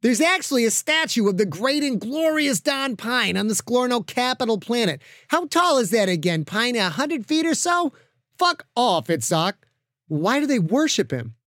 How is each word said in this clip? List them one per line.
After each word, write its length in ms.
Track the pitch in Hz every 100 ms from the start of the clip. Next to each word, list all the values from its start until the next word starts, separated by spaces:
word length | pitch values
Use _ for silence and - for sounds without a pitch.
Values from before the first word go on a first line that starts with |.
There's 200 | 233 226
actually 440 | 320 370 - 262
a 60 | 226
statue 580 | - - 311 320 - 202
of 100 | 190
the 60 |
great 380 | 208 156 240 294
and 180 | 285 226
glorious 600 | 220 294 320 311 294 226
Don 340 | - 269 269
Pine 420 | 214 220 247 220 185
on 120 | 208
the 60 |
Sklorno 520 | 214 - 240 247 240 -
capital 520 | - 247 254 247 220
planet. 440 | - 240 214 139 - - _
How 200 | 311 339
tall 320 | 330 359 285
is 120 | 214
that 180 | 220 196
again, 360 | 180 170 165
Pine? 320 | 147 202 240 240
A 120 | 185
hundred 380 | 156 294 320 208
feet 200 | 311 330
or 80 | 311
so? 360 | 349 349 339 - _ _ _ _
Fuck 300 | 359 339 - -
off, 320 | 247 175 -
Itzhak. 460 | 165 117 165 175 - _ _ _ _ _
Why 320 | 156 175 269
do 80 | 294
they 140 | 262
worship 500 | 160 240 311 - 175
him? 240 | 127 110 -